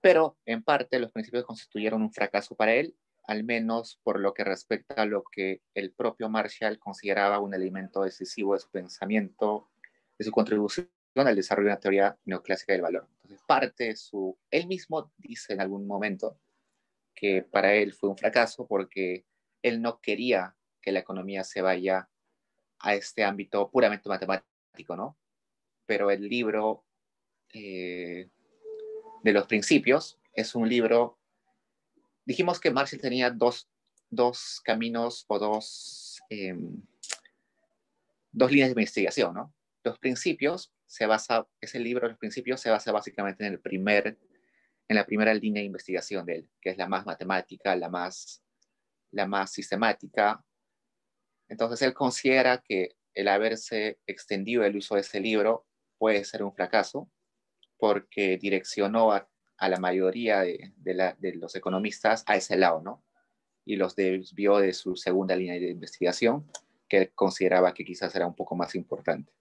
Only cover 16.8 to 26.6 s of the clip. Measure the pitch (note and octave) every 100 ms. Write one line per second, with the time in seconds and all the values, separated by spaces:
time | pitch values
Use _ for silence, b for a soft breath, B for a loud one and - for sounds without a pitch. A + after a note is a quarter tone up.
16.8 | _ _ _ - G2+ F#2+ - G2+ F#2+ G#2
17.8 | G2+ - G2+ G2 G#2+ A#2+ A2+ - B2 G2+
18.8 | F#2+ G2 F#2 F#2 _ _ _ _ B2 A#2
19.8 | A#2 A2+ - G#2 B2 G2+ F2+ _ _ _
20.8 | - F#2+ - F#2+ F#2+ G2 F#2+ G2+ F#2 F2+
21.8 | F#2+ F#2+ F#2 _ _ _ _ _ _ _
22.8 | G2+ G2+ - - G#2 G2 G2 G#2 G2+ C3
23.8 | A2 G#2 G2+ F#2+ F#2 F#2+ _ _ _ -
24.8 | - F2+ A#2+ _ _ _ _ _ _ _
25.8 | - G#2 G2+ G2 G#2 B2 A2 G#2+